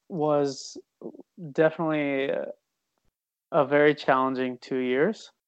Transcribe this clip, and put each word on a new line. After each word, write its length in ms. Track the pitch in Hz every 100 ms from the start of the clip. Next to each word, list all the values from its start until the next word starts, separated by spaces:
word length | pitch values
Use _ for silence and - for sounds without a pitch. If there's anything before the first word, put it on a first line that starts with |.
| -
was 680 | 180 151 147 139 131 - - - - - - - - 165
definitely 760 | 139 160 - 160 156 143 139 135
a, 220 | - - - _ _ _ _ _ _ _ _ _
a 120 | 170
very 300 | 135 147 151
challenging 640 | 147 - 131 131 131 127 123
two 200 | - 131
years 520 | 127 127 175 220 - _